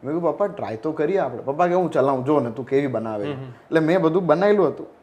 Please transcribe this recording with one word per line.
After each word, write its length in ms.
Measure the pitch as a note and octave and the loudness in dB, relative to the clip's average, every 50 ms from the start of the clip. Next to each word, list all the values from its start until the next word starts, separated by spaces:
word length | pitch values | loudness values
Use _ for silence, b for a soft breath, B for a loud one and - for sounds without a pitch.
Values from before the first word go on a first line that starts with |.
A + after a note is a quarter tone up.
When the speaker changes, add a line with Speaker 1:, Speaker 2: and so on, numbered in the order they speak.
| - | -6
Speaker 1:
મેં 100 | B2+ D3+ | -4 -4
કીધું, 100 | E3+ E3+ | -2 -2
"પપ્પા, 240 | E3 D3 - G3+ G3+ | -2 0 0 -2 -4
ટ્રાય 280 | E3 - A2+ G2 A2+ | -2 -6 -8 -6 -8
તો 160 | A2+ - D#3 | -6 -6 -6
કરીએ 260 | D#3 D#3 D3+ D3+ F#3+ G3 | -2 -2 -2 0 0 0
આપણે." 260 | E3 C3+ B2 A2+ - | -2 -2 -4 -8 -6
પપ્પા 240 | C3 C#3 D3+ F3 F3 | -6 -2 0 0 2
કે, 60 | F3 | 2
"હું 180 | F#3 F3+ D#3+ | 2 0 0
ચલાવું, 340 | - D3+ C#3+ C3+ C#3 C3 B2 | 0 2 2 2 2 0 0
જો 140 | C3 D3+ D3 | 2 2 2
ને 120 | B2+ A#2+ | 2 0
તું 160 | A2 B2 B2+ - | -4 -8 -6 0
કેવી 200 | C3+ C3+ C#3+ C#3 | 0 0 0 2
બનાવે 380 | B2 A2 A2 A2+ A2 G#2 G2+ | -2 -4 -4 -4 -6 -6 -6
છે." 80 | D3 C#3+ | -6 -8
Speaker 2:
હમ, 60 | C3 | -10
હમ. 100 | C3+ C3 | -12 -14
Speaker 1:
એટલે 300 | A#2+ - - _ - E3 | -16 -20 -12 _ 0 2
મેં 220 | D#3+ D#3 E3+ F#3 | 2 4 2 4
બધું 240 | E3+ D#3+ D#3+ F#3 F#3+ | 2 2 2 2 2
બનાવેલું 420 | E3 D3 E3 F#3+ G#3 G#3 G#3 F#3 D3 | 2 2 4 4 4 4 4 4 2
હતું 200 | B2+ - - - - _ | 0 -4 -12 -16 -18 _